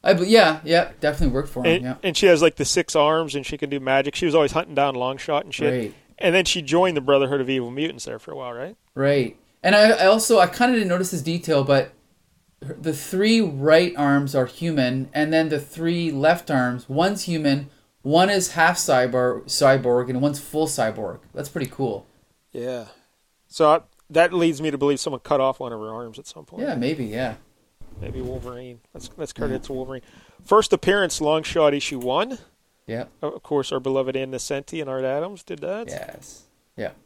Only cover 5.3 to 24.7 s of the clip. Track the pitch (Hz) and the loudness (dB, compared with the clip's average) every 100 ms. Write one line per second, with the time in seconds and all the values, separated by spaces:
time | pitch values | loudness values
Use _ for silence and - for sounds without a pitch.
5.3 | 147 - 131 147 127 110 - _ - 185 | -4 -4 -4 -2 -2 -6 -12 _ -4 2
6.3 | 180 180 185 139 165 185 156 135 139 135 | 2 0 -4 0 2 2 0 2 2 4
7.3 | 143 131 135 120 131 156 131 - 117 - | -2 -2 -2 -4 -6 -8 -8 -12 -12 -12
8.3 | 143 127 120 151 226 _ - 135 143 120 | -12 -12 -12 -14 -16 _ -2 2 2 0
9.3 | - _ _ 175 208 214 226 185 220 220 | -6 _ _ 2 6 6 6 6 4 4
10.3 | 220 180 - 247 240 190 175 185 170 143 | 4 4 2 2 2 0 -2 -2 -4 -4
11.3 | 170 170 147 135 139 131 _ _ _ _ | -6 0 0 4 2 2 _ _ _ _
12.3 | _ _ _ 139 - 160 147 - 185 208 | _ _ _ -16 -8 -6 -6 -6 0 4
13.3 | 226 202 135 147 160 175 - 143 139 139 | 4 2 0 6 6 4 0 2 2 2
14.3 | 139 127 - 170 151 123 131 131 147 151 | 0 -2 -2 -4 0 0 -2 -4 -2 0
15.3 | 160 160 147 139 - 165 175 170 139 151 | 2 2 -2 -6 -6 -2 -2 -2 0 2
16.3 | 170 - 139 123 123 - 135 185 208 - | 2 0 -2 0 -4 -6 -2 0 -2 -4
17.3 | 165 147 139 139 _ _ _ 135 160 190 | -2 0 0 -4 _ _ _ 0 4 4
18.3 | 202 185 170 165 180 - 131 123 123 123 | 2 -2 2 2 2 2 2 2 0 0
19.3 | 113 - - 139 135 123 123 123 127 143 | -2 -6 2 4 4 2 0 0 -2 -2
20.3 | 143 - 151 156 143 110 113 101 - _ | -2 -8 -4 -2 -2 -2 -4 -10 -10 _
21.3 | - 139 175 131 - 131 101 - _ _ | -12 -10 -8 -8 -6 -6 -6 -12 _ _
22.3 | _ _ - 123 123 104 - _ _ _ | _ _ -10 -8 -10 -12 -20 _ _ _
23.3 | _ _ - 156 160 _ _ _ 160 170 | _ _ 0 4 4 _ _ _ 2 2
24.3 | 175 170 143 156 | 2 0 0 -4